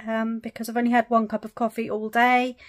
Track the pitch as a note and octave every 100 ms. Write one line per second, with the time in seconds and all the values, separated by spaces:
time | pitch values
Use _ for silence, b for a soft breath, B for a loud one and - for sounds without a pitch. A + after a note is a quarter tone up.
0 | A3 A3 A3+ A3+ A3+ - A3+ A#3 A#3+ A#3+
1 | A3+ A3+ G#3+ A3 A3 - A3+ - A3+ G#3+
2 | G#3+ A#3 B3 B3 B3+ A#3+